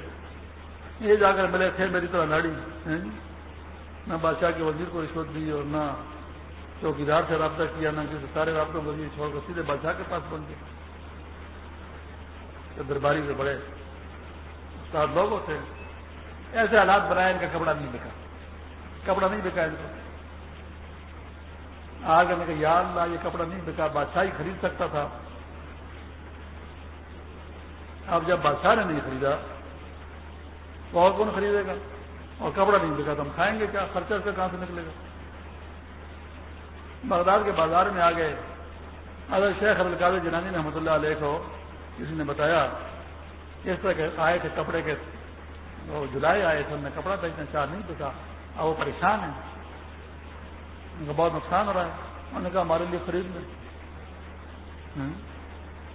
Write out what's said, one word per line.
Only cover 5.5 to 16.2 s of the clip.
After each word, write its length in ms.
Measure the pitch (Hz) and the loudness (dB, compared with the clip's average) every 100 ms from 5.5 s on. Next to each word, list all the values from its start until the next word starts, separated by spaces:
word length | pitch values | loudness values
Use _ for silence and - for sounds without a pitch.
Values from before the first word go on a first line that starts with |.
اور 120 | 147 147 | -2 0
نہ 280 | 151 147 131 - - - - - - - - | 0 0 -4 -8 -12 -12 -12 -14 -14 -14 -4
چوکیدار 420 | 160 143 147 156 170 | -2 0 4 4 4
سے 60 | 160 | 2
رابطہ 260 | 156 156 156 160 | 2 0 -2 0
کیا، 120 | 156 | 0
نہ 100 | 151 | 0
کسی، 260 | 147 151 135 | -4 -6 -4
سارے 180 | 156 160 | 0 2
رابطوں 300 | 156 151 160 | 2 0 -2
کو 80 | 151 151 147 | -4 -4 -6
چھوڑ 160 | 143 151 | -4 -4
کر 60 | 143 156 | -4 -6
سیدھے 160 | 170 | -4
بادشاہ 300 | 147 143 156 180 | -2 0 0 -2
کے 60 | 185 | -4
پاس 140 | 175 - | -4 -4
پہنچ 120 | 160 151 | -8 -8
گئے۔ 80 | 151 - - - - - - - - - - - - - - - - - - - - - - | -12 -12 -14 -14 -14 -14 -14 -14 -14 -14 -14 -14 -14 -14 -14 -14 -14 -14 -14 -14 -14 -12 -8
تو 60 | |
درباری 380 | 139 139 143 156 143 | -4 2 4 4 2
سے 60 | 127 | 0
بڑے 160 | 139 | 0
استاد 1500 | 127 - - - - - - - - - - - - - 160 151 | 0 -6 -12 -12 -14 -14 -14 -14 -14 -14 -14 -14 -12 -2 2 4
لوگ 160 | 151 214 | 6 4
ہوتے 200 | 202 160 | 2 -2
ہیں، 80 | 147 143 - - - - - | -4 -6 -12 -12 -14 -14 -14